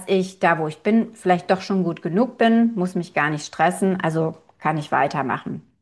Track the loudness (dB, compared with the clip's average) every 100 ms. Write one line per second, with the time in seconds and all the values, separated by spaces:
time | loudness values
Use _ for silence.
0 | 0 0 0 0 0 2 -2 -4 0 2
1 | 0 -2 0 0 2 -2 0 0 0 -2
2 | -2 0 0 2 4 4 2 0 -4 -4
3 | -4 -2 -2 -2 -6 0 2 2 0 0
4 | -2 -2 -2 -6 _ _ -4 -4 -2 0
5 | 0 -2 -4 -4 -6 -12 -14 _